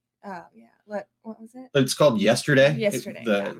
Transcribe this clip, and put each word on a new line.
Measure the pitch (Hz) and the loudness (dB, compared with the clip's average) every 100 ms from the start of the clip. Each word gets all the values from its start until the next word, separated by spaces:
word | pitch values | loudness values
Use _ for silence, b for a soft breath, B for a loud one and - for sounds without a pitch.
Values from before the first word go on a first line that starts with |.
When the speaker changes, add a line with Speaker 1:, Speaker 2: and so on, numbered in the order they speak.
| _ _ | _ _
Speaker 1:
Oh, | 202 180 - | -16 -16 -16
yeah. | 220 226 _ 202 | _ _ _ -12
What, | 208 - _ | -12 -12 _
what | 226 220 | -18 -16
was | 226 | -18
it? | 247 262 | -20 -2
Speaker 2:
It's | 143 131 | 0 0
called | - 151 110 | 4 2 4
Yesterday. | 101 107 - 135 139 - | 2 2 2 4 4 2
Speaker 1:
Yesterday, | - 131 202 - | -2 -2 -8 -8
Speaker 2:
It, | 113 | -2
the, | 101 | -2
Speaker 1:
yeah. | 101 | -2